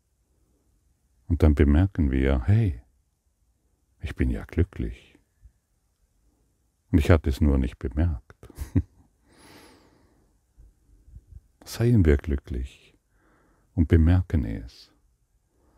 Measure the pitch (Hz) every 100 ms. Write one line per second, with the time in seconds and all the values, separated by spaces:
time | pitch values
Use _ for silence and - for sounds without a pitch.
0 | _ _ _ _ _ _ _ _ _ _
1 | _ _ - 87 80 73 71 73 98 -
2 | 71 65 65 67 78 107 110 62 - _
3 | _ _ _ _ _ _ _ _ _ _
4 | - - 65 52 - - 90 - 60 -
5 | - _ _ _ - _ _ _ _ _
6 | _ _ _ _ _ _ _ _ _ 85
7 | 69 85 - 69 73 69 64 - 73 73
8 | 87 73 - _ - - - 98 - _
9 | _ _ _ _ - - - _ _ _
10 | _ _ _ _ _ _ - _ _ _
11 | _ - - - - _ - - 120 117
12 | 80 71 - 71 - 67 65 - _ _
13 | _ _ _ _ _ _ _ - 82 85
14 | 80 90 - 78 55 53 55 - - _
15 | _ _ _ _ _ _ _